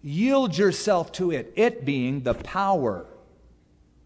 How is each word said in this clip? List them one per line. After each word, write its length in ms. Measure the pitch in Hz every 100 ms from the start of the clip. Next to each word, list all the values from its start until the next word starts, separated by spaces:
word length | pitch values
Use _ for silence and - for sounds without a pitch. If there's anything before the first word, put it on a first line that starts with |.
Yield 560 | 147 151 240 269 262 156
yourself 540 | 196 170 - 185 165
to 180 | - 180
it," 220 | 151 - -
it 300 | 233 240 139
being 380 | 139 127 139
the 100 | 127
power 720 | - - 185 196 190 127 92 - - - _ _ _ _ _ _ _